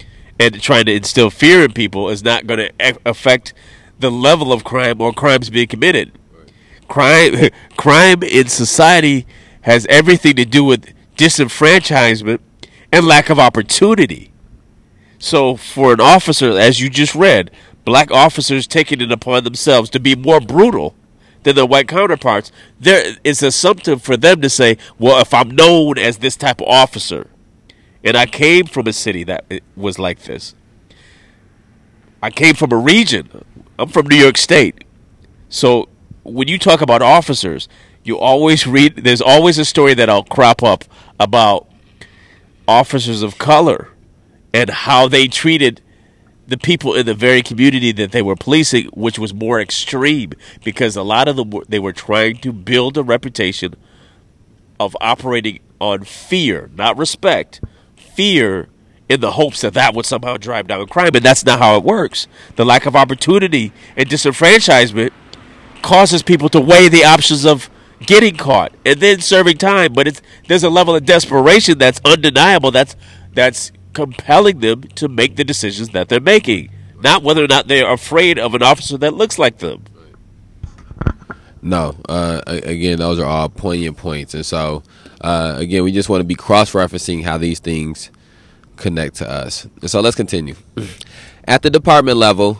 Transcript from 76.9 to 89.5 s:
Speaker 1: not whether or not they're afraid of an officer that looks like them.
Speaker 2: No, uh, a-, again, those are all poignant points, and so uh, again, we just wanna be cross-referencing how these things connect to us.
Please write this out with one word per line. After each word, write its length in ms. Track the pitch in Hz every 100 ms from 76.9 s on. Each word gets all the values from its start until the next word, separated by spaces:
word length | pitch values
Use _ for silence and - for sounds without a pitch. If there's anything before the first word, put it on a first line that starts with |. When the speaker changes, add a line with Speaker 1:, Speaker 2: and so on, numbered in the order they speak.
| -
Speaker 1:
not 180 | 135 175
whether 220 | 143 160
or 40 | 143
not 200 | 135 117
they're 240 | 135 110
afraid 480 | 123 - 160 175 143
of 140 | 117
an 100 | 120
officer 340 | 123 143 - 139
that 160 | 147
looks 240 | 156 220 -
like 200 | 127 -
them. 260 | 82 50 - _ 80 _ _ _ _ _ - - - - - - - - _ -
Speaker 2:
No, 340 | 85 90 76 76 -
uh, 340 | 85 85 82 -
a-, 220 | 82 76
again, 300 | 85 87 85
those 200 | 85 85
are 60 | 73
all 240 | 78 78
poignant 480 | - 98 87 82 76
points, 360 | 87 73 71
and 120 | 78 78
so 360 | 82 78 76 - _ - -
uh, 340 | 85 85 80 69
again, 260 | 85 95
we 80 | 92
just 180 | 98 95
wanna 140 | 95
be 120 | 85 87
cross-referencing 880 | - 104 104 98 90 90 - 85
how 140 | 85 80
these 220 | 85 82
things 500 | 85 80 78 78 - _ _ _ _ _ _ -
connect 400 | 98 80 73 -
to 120 | -
us. 380 | 69 64